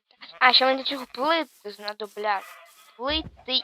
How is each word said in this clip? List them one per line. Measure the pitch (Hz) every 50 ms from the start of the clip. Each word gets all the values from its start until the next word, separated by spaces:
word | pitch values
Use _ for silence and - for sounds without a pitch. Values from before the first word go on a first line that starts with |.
| _ _ _ _ - - - -
А, | 254 254 247
ще | - 254
мені | 262 269 269 254
для |
цього | - 285 269 247 - -
плити | 240 269 311 330 330 302 - _ - - 208
знадобляться. | 202 - 208 208 208 - 214 202 - 208 208 214 202 190 - - - - - - - - - - _
Плити | - 240 277 302 320 - - - - - 254 262 254